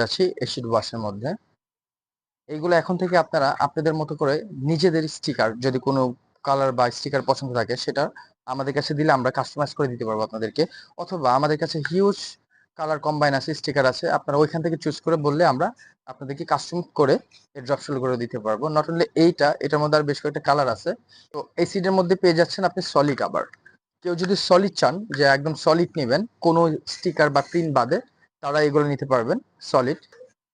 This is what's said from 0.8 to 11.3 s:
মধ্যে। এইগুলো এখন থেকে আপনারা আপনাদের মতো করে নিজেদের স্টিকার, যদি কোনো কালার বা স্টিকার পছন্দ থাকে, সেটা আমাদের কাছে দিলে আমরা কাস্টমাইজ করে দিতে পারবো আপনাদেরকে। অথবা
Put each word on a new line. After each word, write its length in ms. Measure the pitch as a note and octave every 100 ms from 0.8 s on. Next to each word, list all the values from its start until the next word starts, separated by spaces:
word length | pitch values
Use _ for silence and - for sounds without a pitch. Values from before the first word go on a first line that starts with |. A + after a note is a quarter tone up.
| - A#2 G#2+
মধ্যে। 240 | G2+ C3 G#3 _ _ _ _ _ _ _ _ _ _ -
এইগুলো 200 | D3+ F3 E3+
এখন 140 | D#3 F3
থেকে 140 | F#3 F3
আপনারা 240 | D#3 D#3+ C3+ - C#3+
আপনাদের 280 | D#3+ D#3 D#3
মতো 140 | D3+ D3+
করে 140 | C#3+ D3+ G#3+ C#3+ C#3
নিজেদের 340 | D#3+ F3+ D#3+ D#3 -
স্টিকার, 340 | - B2 A2+ A#2 C3
যদি 140 | B2+ C#3
কোনো 140 | C3+ B2+ B2 _ _ C#3+
কালার 240 | C#3 C3+ B2
বা 80 | A#2+ -
স্টিকার 240 | C#3 D#3+ E3+
পছন্দ 200 | C3+ C3+ B2
থাকে, 160 | A2 B2+
সেটা 200 | - C3+ D#3 - - _ -
আমাদের 220 | C3 C3+ C#3
কাছে 140 | - D3
দিলে 120 | D#3 C3+
আমরা 120 | B2+ C3+
কাস্টমাইজ 340 | B2+ D3 C#3 -
করে 100 | C#3
দিতে 100 | A#2+ A2+
পারবো 140 | G#2+ G#2+
আপনাদেরকে। 360 | A2 G#2+ - E3+ - - -
অথবা 240 | F3 F#3 B2+